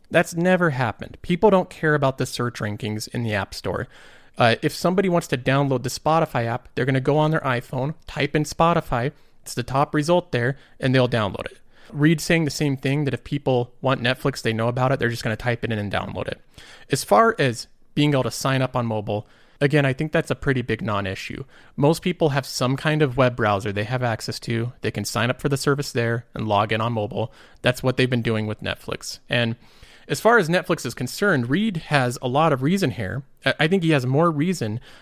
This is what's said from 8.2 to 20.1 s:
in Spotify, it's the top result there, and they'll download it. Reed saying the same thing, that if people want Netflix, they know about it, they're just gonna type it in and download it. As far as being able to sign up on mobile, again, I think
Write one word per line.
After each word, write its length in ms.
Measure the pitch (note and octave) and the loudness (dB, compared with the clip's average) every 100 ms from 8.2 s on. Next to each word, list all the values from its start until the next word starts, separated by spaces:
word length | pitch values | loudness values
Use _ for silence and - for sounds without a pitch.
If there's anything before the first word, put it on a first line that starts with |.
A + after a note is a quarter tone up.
| C#3 D3+ | -2 0
in 80 | |
Spotify, 680 | D3+ - E3 E3 - B2 C3+ - - - | -2 2 2 2 0 -2 -2 -6 -20 -20
it's 100 | - | -10
the 100 | - | -8
top 300 | A#2+ C3+ D3 | -2 0 0
result 380 | D3+ D3 F3 - | 0 2 0 0
there, 260 | B2 A#2+ C#3 - - | -2 -2 -4 -12 -4
and 140 | C3 | 2
they'll 140 | C3 B2 | 4 4
download 380 | A#2+ G2+ - - | 2 -2 -4 -12
it. 140 | - - - - | -14 -20 -20 -12
Reed 280 | D3 D3+ D#3+ | 2 2 2
saying 260 | - E3 D3+ | 2 2 2
the 60 | |
same 240 | - D3 C3+ | 0 -2 0
thing, 300 | C3+ C#3+ C#3 | -2 0 0
that 80 | |
if 100 | A#2 | -4
people 500 | - C#3 C#3+ B2 A#2+ - | -6 -4 0 0 -2 -4
want 220 | C3 C3+ | -2 0
Netflix, 400 | A#2+ C3 C#3+ - | 0 0 -2 -2
they 100 | A2+ | -4
know 160 | A2 A#2 | 0 -2
about 240 | B2 C3 | 0 0
it, 80 | C#3 | 0
they're 100 | A#2 | -2
just 140 | A#2 | -2
gonna 120 | A#2+ A2 | -4 -4
type 280 | B2 A#2 | -2 -2
it 80 | - | -2
in 60 | G#2+ | -4
and 140 | G#2 | -2
download 360 | G2+ F#2+ - - | -4 -4 -8 -8
it. 140 | - - - - - - | -10 -14 -20 -20 -18 -4
As 140 | C#3 | -4
far 320 | - G#3 A3+ A3 | 4 6 6 4
as 300 | C3+ A#2 - - - | 0 0 -10 -20 -8
being 200 | - D3 | 0 2
able 100 | C3+ | 2
to 80 | A#2 | 0
sign 320 | - C#3 C3 | -2 -2 0
up 120 | C3 B2 | 0 -2
on 120 | A#2 | -2
mobile, 400 | G#2+ A2 G#2 - - - - | -4 -2 -4 -6 -20 -18 -2
again, 240 | C#3+ D3 C3+ | 2 4 2
I 80 | |
think 180 | C3 D#3 | 0 -2